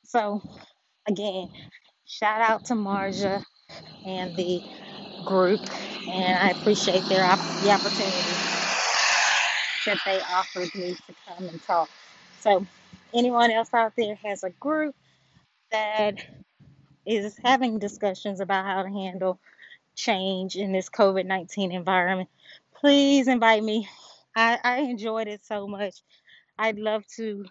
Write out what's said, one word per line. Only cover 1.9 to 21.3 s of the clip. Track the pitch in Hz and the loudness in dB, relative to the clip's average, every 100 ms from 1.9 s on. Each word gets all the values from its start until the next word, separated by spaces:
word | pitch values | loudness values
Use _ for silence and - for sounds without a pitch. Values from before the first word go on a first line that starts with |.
| _ - | _ -18
shout | - 214 220 | -2 -2 2
out | 226 220 - | 2 0 -2
to | |
Marja | 226 202 196 196 190 196 196 - _ _ - - - 190 | -4 -2 -2 -2 -2 -2 -2 -6 _ _ -20 -20 -16 -10
and | 185 180 170 | -8 -6 -4
the | 180 180 - - - - - - | -2 -2 -6 -18 -18 -18 -16 -12
group, | 175 190 185 214 - - - - - | 0 4 4 2 -2 -10 -10 -10 -6
and | 185 185 180 | -2 2 4
I | 190 | 2
appreciate | 175 - 208 - 185 180 | 2 2 2 2 2 4
their | 190 | 4
op-, | 185 185 - - | 6 4 2 0
the | 202 | 4
opportunity | 196 208 - 196 180 - - - - - - - - - - - - - - - - - | 4 2 -2 -2 -2 -4 -4 -4 -2 -2 -2 0 2 2 2 2 2 0 -2 -4 -4 -2
that | 196 196 | -2 0
they | 190 - | -2 0
offered | 185 185 185 175 | -2 -2 -6 -8
me | 196 180 | -6 -8
to | 180 - 175 - | -8 -14 -20 -18
come | 175 185 | -12 -12
and | 165 | -12
talk. | - 175 160 - - - - - | 0 0 0 -8 -20 -20 -20 -4
So | 220 190 196 _ _ - _ | 2 2 0 _ _ -20 _
anyone | 240 247 240 233 | 0 2 4 4
else | 220 233 | 4 2
out | 240 226 - | 2 2 0
there | 214 208 | -4 -4
has | 214 196 | -8 -6
a | 190 | -8
group | - 285 311 302 - _ _ _ _ _ _ _ | -6 -2 -2 -2 -6 _ _ _ _ _ _ _
that | 220 214 214 208 202 - - - _ - _ _ _ - | -4 -2 0 0 -2 -16 -20 -20 _ -20 _ _ _ -2
is | 220 208 - | -2 -2 -2
having | 240 262 254 220 | 4 4 4 -2
discussions | 202 214 208 185 208 190 | -6 -2 -4 -2 -6 -6
about | 190 196 196 | -2 -2 0
how | 190 | -2
to | 190 | -2
handle | 202 190 180 185 185 _ _ - - _ - | -6 -6 -2 -2 -4 _ _ -20 -20 _ -6
change | - 190 190 185 185 185 | -2 0 0 -2 -4 -4
in | 202 | -2
this | 190 185 | -2 -2
covid | - 196 190 | 4 4 4
nineteen | 185 | 0